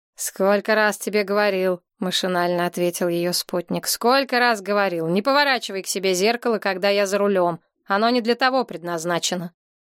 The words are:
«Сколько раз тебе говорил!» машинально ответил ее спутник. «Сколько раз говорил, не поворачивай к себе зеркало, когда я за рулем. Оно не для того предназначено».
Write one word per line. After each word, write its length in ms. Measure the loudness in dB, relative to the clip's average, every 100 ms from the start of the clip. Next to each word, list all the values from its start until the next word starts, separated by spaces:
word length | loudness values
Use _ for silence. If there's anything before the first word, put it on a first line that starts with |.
| _
«Сколько 600 | -10 -10 0 2 2 2
раз 240 | 2 2 0
тебе 260 | -2 -2
говорил!» 560 | 0 0 2 2 0 -2 _ -8
машинально 680 | -4 -2 -2 0 0 0 -2
ответил 420 | 0 -2 0 -2
ее 240 | 0 -2
спутник. 540 | -2 -4 -6 -4 -6 -4
«Сколько 520 | -2 2 2 2 0
раз 220 | 2 0
говорил, 480 | 0 0 0 0 0
не 140 | 0
поворачивай 600 | 2 2 2 0 -4 -8
к 40 | -6
себе 280 | -2 0
зеркало, 440 | 2 2 0 -2 -2
когда 320 | -2 0 2
я 160 | 2 2
за 120 | 2
рулем. 420 | 2 4 2 0 _ _ -4
Оно 240 | 0 2
не 100 | 2
для 140 | 0
того 300 | 0 2 0
предназначено». 920 | -2 -6 -6 -4 -2 -2 -2 -4 -8 _ _ _